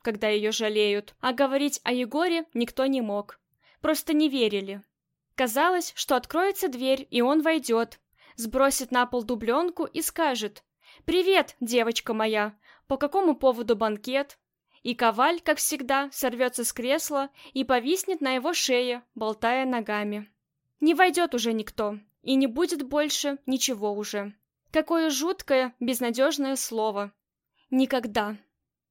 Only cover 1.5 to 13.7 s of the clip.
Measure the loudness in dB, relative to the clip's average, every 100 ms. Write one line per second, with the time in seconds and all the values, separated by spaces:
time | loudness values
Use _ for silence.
1.5 | 2 0 -2 -2 -2 0 0 0 0 -2
2.5 | -4 -4 0 0 0 -2 -4 -6 -14 _
3.5 | _ _ _ 0 0 2 2 2 2 0
4.5 | 0 -6 -10 -16 _ _ _ _ -4 -2
5.5 | 2 2 2 -2 -6 0 0 0 0 0
6.5 | 0 -4 -2 0 0 0 0 2 4 2
7.5 | 0 2 0 0 -6 _ _ _ -10 -4
8.5 | 2 2 2 -2 0 0 -2 -2 -4 0
9.5 | 0 0 -2 -6 -4 -6 0 0 0 -4
10.5 | -10 _ _ _ -12 0 2 4 4 2
11.5 | -2 -2 2 2 0 -2 -2 0 0 -2
12.5 | -6 _ -16 -6 -2 0 2 2 4 2
13.5 | 2 2